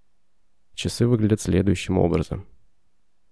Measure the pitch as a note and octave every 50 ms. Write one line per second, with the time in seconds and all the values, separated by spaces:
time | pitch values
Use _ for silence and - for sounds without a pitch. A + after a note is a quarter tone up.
0 | _ _ _ _ _ _ _ _ _ _ _ _ _ _ - - - - - -
1 | B2 A#2+ B2 A2+ G#2+ G#2 G#2+ G#2 - - F2+ F2+ F#2 G2 F#2 F2+ - - F#2 F#2
2 | F#2 F2 E2+ E2 D#2+ - - G2 - - - - - - - _ _ _ _ _
3 | _ _ _ _ _ _